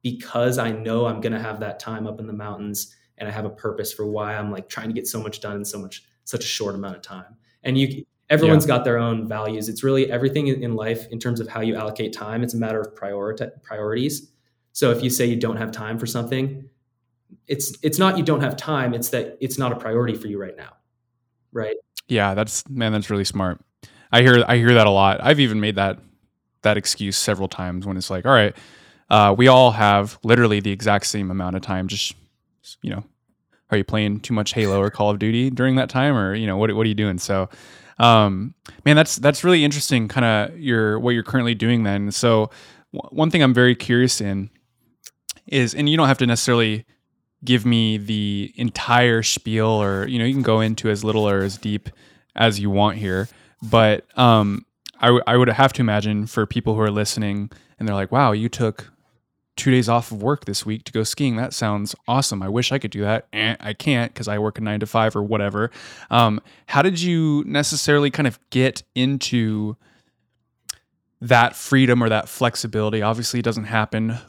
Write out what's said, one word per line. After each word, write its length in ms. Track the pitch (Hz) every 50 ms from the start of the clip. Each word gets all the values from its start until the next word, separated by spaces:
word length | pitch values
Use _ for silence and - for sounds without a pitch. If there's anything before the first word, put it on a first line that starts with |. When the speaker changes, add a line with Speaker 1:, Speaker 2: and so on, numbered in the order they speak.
Speaker 1:
because 540 | - 123 120 - - - - 120 120 127 127
I 160 | 127 113 113
know 320 | 107 110 110 113 113 113 120
I'm 160 | 117 113 107
gonna 220 | - 117 110 110
have 180 | 113 110 107 104
that 180 | 110 104 101 -
time 280 | - 117 110 107 110
up 120 | 107 110 113
in 80 | 110
the 60 | 110
mountains 640 | 104 104 104 104 101 101 104 104 101 - - - _ _ _ _ _ _
and 100 | 107 104
I 40 |
have 120 | 98 110 104
a 60 | 104
purpose 420 | - - - 110 107 - 104 -
for 140 | - - 107
why 280 | 104 104 107 104 104 107
I'm, 160 | 104 104 104
like, 200 | 101 95 98 _
trying 180 | - 113 110 113
to 60 | 113
get 120 | 120 123
so 160 | - - 113
much 180 | 107 107 104 -
done 160 | - 104 101
in 80 | 101 104
so 120 | - - 104
much, 240 | 98 98 - - _ _ _ _ _
such 180 | - - 117
a 40 | -
short 280 | - - - 110 101 98
amount 220 | 98 98 98 90
of 60 | 90
time. 340 | - - 98 92 90 _ - _ _ _ _ _
And 140 | _ 135 131
you, 300 | 135 135 135 139 - - _ _ _ _ _
everyone's 340 | 151 156 160 160 156 151 -
Speaker 2:
Yeah. 40 | 151 131 123
Speaker 1:
got 60 | 123
their 100 | 131 117
own 320 | 117 117 117 113 110 110 110
values. 400 | 110 107 107 107 110 107 104 110
It's 140 | 110 - -
really 260 | 135 135 135 135 131
everything 360 | 120 120 131 135 135 151 143
in, 160 | 139 131 -
in 120 | 120 117 113
life 320 | 110 107 113 117 113 - -
in 80 | 120 113
terms 200 | - 123 117 113
of 80 | 110 -
how 120 | - 117
you 160 | 110 113 110
allocate 380 | 110 110 107 107 - 110 104 -
time. 280 | - 107 107 113 117
It's 120 | 120 120 -
a 20 |
matter 240 | 117 113 110 110 110
of 140 | 104 104 -
priorita-, 680 | - 98 101 101 101 98 107 110 110 - - - -
priorities. 680 | _ - 110 107 104 107 113 120 127 151 151 143 - _ _ _ _ _ _ _ _ _
So 180 | _ - 143 127
if 120 | 117 117
you 80 | 127 123
say 160 | 123 - 123
you 100 | 120 120
don't 220 | 117 117 113 110 113
have 120 | 110 110
time 280 | - - 107 107 113 113
for 80 | 120
something, 640 | 117 - 120 117 117 135 131 131 135 139 - - - _ _ _ _ _ _ _ _ _ _ _ _ - _ _
it's, 300 | - 143 143 - - - -
it's 160 | - 151 156 185
not 180 | 190 190 185
you 80 | 180 147
don't 160 | 160 151 135
have 160 | 139 123 120
time, 380 | - - 156 156 135 127 120 117
it's 160 | 117 120 -
that 260 | - 120 - - - -
it's 180 | 131 127 127 -
not 120 | 131 123
a 60 | 117
priority 380 | - - 113 110 120 123 123 104
for 140 | - - 107
you 120 | 101 98
right 160 | 98 92 -
now. 160 | - 65 - _ _ _ _ _ _ _ _ _ _ _ _ _ _ _ _
Right? 240 | - 117 110 107 110 - _ _ _ - _ -
Speaker 2:
Yeah, 240 | 123 110 101 98
that's, 340 | 95 101 110 110 - - - -
man, 220 | 139 123 117 113
that's 180 | 107 104 98 -
really 140 | 107 101 98
smart. 360 | - - 101 95 90 87 - _ _ _ _ - - _ _ _ _
I 100 | - 117
hear, 200 | 127 127 123 120 117 -
I 80 | 123
hear 160 | 120 113 120
that 140 | 123 117 107
a 40 | 104
lot. 300 | 98 98 98 98 98 -
I've 180 | 95 127 151 147
even 200 | 139 117 107 107
made 160 | 104 107 101
that, 220 | 98 98 95 - - _ _ _ _ _ _ _ _ _ _ _ _
that 160 | - 107 104 104
excuse 400 | 98 - - - 107 98 98 -
several 300 | - - 104 92 98 92
times 380 | - - 92 90 90 92 95
when 120 | 101 95 92
it's 100 | 90 -
like, 160 | 95 90 87
All 80 | 131
right, 240 | 139 117 104 104 - - - - - - - _ _ _ _ _
uh, 240 | 101 107 104 101 98
we 120 | 107 123 131
all 240 | 131 127 127 123
have 460 | 110 110 107 104 101 101 101 107 - _
literally 380 | - 113 117 120 120 110 104 101
the 100 | 95 104
exact 360 | 98 98 98 107 101 101 -
same 240 | - - 104 98 92
amount 260 | 92 95 90 90 90
of 60 | 95
time. 260 | - - 95 92 95 92
Just, 260 | 98 104 - - - _ _ _ _ _ _ _ _ _ _ - - _
you 80 | - -
know, 140 | 98 98 107 _ _ _ _ _ _ _ _ _ _ _ _ _
are 60 | 107
you 80 | 104 98
playing 360 | - - 107 107 104 104 107
too 120 | - -
much 200 | 117 107 104 -
Halo 280 | - 113 107 98 95 101
or 100 | 98 104
Call 200 | - - 104 104
of 80 | 104 98
Duty 320 | 107 107 113 117 127 135
during 260 | 127 120 127 131 131
that 120 | 131 127 -
time? 280 | - 127 135 147 139
Or, 180 | 117 98 95 98
you 120 | 110 113
know, 100 | 107 92
what, 180 | 98 107 110 101
what 120 | 107 113
are 20 | 110
you 60 | 107
doing? 240 | 104 107 101 95 87
So, 300 | - - 101 95 92 - - - - - - - - - - -
um, 560 | 117 120 117 110 107 101 95 92 104 135 - _ _ - - - _
man, 120 | 143 151
that's, 200 | 151 160 - -
that's 280 | - 123 143 147 - -
really 200 | 180 180 165 147
interesting, 440 | 147 143 147 - - 143 120 110 104
kinda 440 | - 131 123 113 110 104 104 - 165
your, 420 | 170 156 131 120 113 110 107 107 113
what 120 | 120 123
you're 120 | 120 117
currently 320 | 107 - - 131 120 120 117
doing 280 | 101 110 113 120 117
then. 280 | 110 101 101 101 101 104
So 400 | 98 - - 120 113 110 110 107 - - - - - _ _ _
w-, 220 | - - - - -
one 160 | 151 160 160
thing 120 | 151 175
I'm 100 | 143 131
very 220 | 123 123 123 123 123
curious 460 | - - - 120 120 127 127 - -
in 280 | 107 101 98 98 98 104 _ _ _ _ _ _ _ _ _ _ _ - _ _ _ - - - _
is, 280 | - - 135 123 113 -
and 140 | - 147 147
you 80 | 156
don't 120 | 160 156 135
have 100 | 135 -
to 80 | 127
necessarily 600 | 120 117 117 - - 123 117 113 110 107 107 - _ _ _ _ _ _ _ _ _ _ _ -
give 220 | 117 127 117 104
me 320 | 123 117 113 113 110 110 107
the 540 | 101 104 110 104 104 101 101 101 101 - _
entire 640 | - 120 117 - - - - 120 120 123 120 117 113
spiel 440 | 110 - - - _ 110 110 110 110 113
or, 380 | 110 107 104 98 98 95 101
you 120 | 135 127 120
know, 60 | 113
you 100 | 123 135
can 80 | 139
go 180 | 123 - 110 110
into 280 | 110 110 110 - - 113
as 140 | 107 101 110
little 240 | 107 107 110 107 104
or 120 | 101 98
as 180 | 95 98 98 -
deep 300 | - 107 104 104 _ - - _ _ _ _ _ _ _ _
as 240 | - 113 113 104 101
you 100 | 101 101
want 280 | 98 101 104 107 98 107
here. 300 | 104 95 92 95 101 - _ _ _ _ _ _
But, 440 | - 110 110 113 110 107 107 - - _ _ -
um, 460 | 123 120 113 110 104 101 101 - - _ _ _ _ - _ _
I, 60 | -
w-, 160 | 120 123 123 -
I 100 | - 117
would 120 | 123 127 120
have 240 | 110 - 135 131 -
to 60 | -
imagine 460 | 123 110 104 104 101 107 107 104 107
for 200 | 113 - 117 107
people 280 | - - 120 - 113 107
who 60 | 110
are 100 | 107 107
listening 600 | 104 107 107 - - 113 107 101 101 101 101 - - _ _ _ _ _
and 100 | 113 107
they're 60 | 101
like, 180 | 98 98 -
"Wow, 200 | 117 131 143 120
you 160 | 104 107 110 120
took 420 | - - 120 110 107 - - - _ _ _ _ _ _ _ _ _ _ _ _ _
two 140 | - - 139
days 180 | 127 127 117 110
off 240 | 117 120 117 -
of 100 | 113 104
work 220 | 104 127 147 - -
this 200 | - 101 - -
week 180 | 107 107 110 _
to 80 | -
go 100 | - 110
skiing. 340 | 110 - - - 147 131 117
That 160 | 110 123 -
sounds 420 | - - 117 107 104 104 101 104 - _ _
awesome. 360 | - 120 135 135 - 110 98
I 60 | 95 95
wish 220 | 104 120 120 -
I 60 | 131 139
could 120 | 131 107
do 100 | - 101
that." 260 | 104 101 110 110 - _
Eh, 240 | - 107 107 110 113 -
I 140 | - 104
can't 420 | 107 _ - 156 139 120 117 117 _
'cause 140 | - 117 104
I 100 | 104 104
work 200 | 104 107 - -
a 20 |
nine-to-five 560 | 110 107 104 107 107 104 - 117 110 110 -
or 60 | 104
whatever. 480 | 101 101 110 104 101 101 104 104 110 120 - - - - - - - _
Um, 300 | - 120 117 110 107 110 _ - _ _ _
how 160 | - - 139
did 180 | 156 190 185 165
you 420 | 175 180 170 165 160 156 147 143 151
necessarily 640 | - 143 143 143 - 156 139 - 151 147 147 143 143
kind 160 | - - 147
of 120 | 123 104 _ _ _
get 320 | - 127 127 131 - - - _ _
into 800 | 127 127 131 139 127 - - 123 120 113 110 107 107 107 107 110 _ _ _ _ _ _ _ _ _ _ _ _ _ _ _ _ _ _ - - _ _ _ _ _ _ _ _ _
that 340 | - 117 127 117 117 - -
freedom 460 | - - - 143 131 135 123 123 123
or 80 | 120 113
that 180 | 110 107 - -
flexibility? 720 | - - 127 117 117 - - 113 104 107 107 107 107 110
Obviously, 400 | 101 107 113 117 117 - - 120
it 40 | 113
doesn't 200 | 117 110 113 104
happen 540 | 104 117 110 107 - - 110 110 113 120 120 -